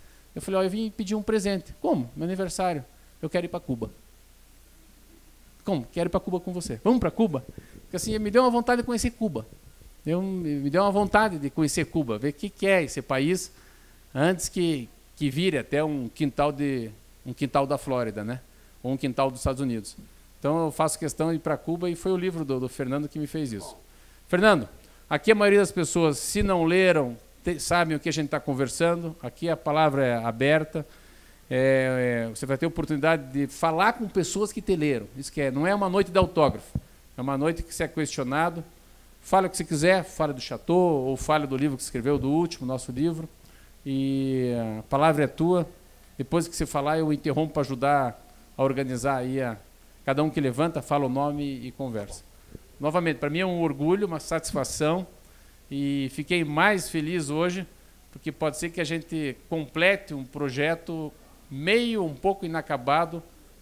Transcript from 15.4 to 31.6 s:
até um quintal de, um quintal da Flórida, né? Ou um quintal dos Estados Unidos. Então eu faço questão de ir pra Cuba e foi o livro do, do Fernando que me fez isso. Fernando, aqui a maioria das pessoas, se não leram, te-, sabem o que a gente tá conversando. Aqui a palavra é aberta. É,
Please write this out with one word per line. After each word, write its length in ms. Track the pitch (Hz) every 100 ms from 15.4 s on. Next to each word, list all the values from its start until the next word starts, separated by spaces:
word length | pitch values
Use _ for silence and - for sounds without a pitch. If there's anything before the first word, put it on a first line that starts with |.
| 185 147
até 260 | - 139
um 240 | 156 143 117
quintal 420 | - 147 - 143
de, 400 | 139 143 131 110 104 - - 131
um 60 |
quintal 320 | 120 135 143 139
da 100 | 139
Flórida, 480 | 143 127 113 104
né? 160 | 104 127 - - - -
Ou 100 | 127
um 40 | 131
quintal 340 | 139 120 135
dos 100 | 123
Estados 200 | 139 131
Unidos. 360 | 135 113 104 - - - - -
Então 260 | 143 160 160
eu 60 |
faço 260 | - 160 -
questão 300 | 156 - 160
de 60 | 160
ir 40 |
pra 160 | 156 143
Cuba 320 | - 170 180
e 40 |
foi 160 | 170 190
o 40 | 185
livro 280 | 185 165
do, 140 | 143 131
do 100 | 127
Fernando 380 | - 127 143 147
que 100 | 156
me 80 | 143
fez 260 | 160 139
isso. 240 | 104 - - - - - - -
Fernando, 400 | 175 214 175 104 - - - -
aqui 200 | 151 214
a 40 |
maioria 260 | 220 208 202
das 120 | 190
pessoas, 460 | 180 156 175 160 135
se 240 | - 202
não 220 | 202 185
leram, 520 | 160 180 185 160 127 117 - -
te-, 160 | 175 156
sabem 360 | - 175 165 151
o 40 |
que 80 | 170
a 40 |
gente 160 | 151 143
tá 120 | 151
conversando. 720 | - 131 131 - 170 175 170 160
Aqui 260 | 123 - 165
a 80 | 156
palavra 480 | 156 151 156 139 131
é 100 | 117
aberta. 680 | 117 113 139 156 156 160 147 - - - - - -
É, 760 | 127